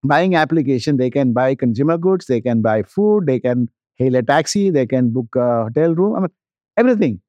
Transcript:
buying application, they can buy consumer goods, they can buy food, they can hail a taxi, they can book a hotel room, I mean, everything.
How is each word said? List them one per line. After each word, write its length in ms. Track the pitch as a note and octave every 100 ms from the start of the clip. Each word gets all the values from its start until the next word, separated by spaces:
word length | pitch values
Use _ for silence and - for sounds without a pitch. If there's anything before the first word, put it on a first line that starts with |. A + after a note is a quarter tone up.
buying 300 | C#3 D3 F#3
application, 640 | F3 D#3 E3 C3+ B2+ D3+ C#3
they 120 | B2+
can 220 | C#3+ C3
buy 200 | A#2 C3
consumer 440 | C3+ B2 A2 D3 E3+
goods, 280 | F3+ F#3+ -
they 160 | A#2+
can 200 | A#2+ A#2
buy 180 | A2 A2
food, 460 | G2+ - G#3 G#3 D#3
they 120 | B2+
can 300 | B2+ B2 A#2+ _ _ _
hail 200 | C3 B2+
a 80 |
taxi, 480 | A2+ C#3+ D#3+ G#3 G3
they 160 | D3+ A#2+
can 240 | C3 B2
book 240 | A#2 A#2 B2+
a 300 | B2 A#2+ A2+
hotel 280 | A#2+ E3
room, 220 | E3 G3 G3+
I 40 |
mean, 80 | F#3 _ _ _ _ -
everything. 440 | B3 A3+ E3+ F#2+